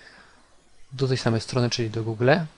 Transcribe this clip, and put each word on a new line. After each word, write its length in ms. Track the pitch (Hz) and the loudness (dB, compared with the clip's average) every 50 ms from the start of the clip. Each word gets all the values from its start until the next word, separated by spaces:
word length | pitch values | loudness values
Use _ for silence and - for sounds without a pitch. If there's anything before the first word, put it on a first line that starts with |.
| - - - - - - - - - _ - - _ - - - - - - | -20 -20 -20 -20 -20 -20 -20 -20 -20 _ -20 -20 _ -20 -20 -20 -20 -16 -6
do 160 | 127 135 127 | -4 0 0
tej 80 | 131 | 0
samej 240 | 123 - 120 113 113 | 0 0 0 0 0
strony, 300 | - - - 127 120 120 | -2 -2 -2 0 0 0
czyli 200 | - - 120 110 | 0 -2 -4 -4
do 120 | 107 117 110 | -4 -4 -4
Google 280 | 110 113 107 123 127 147 165 165 156 - | -4 -2 2 4 4 4 4 2 -4 -8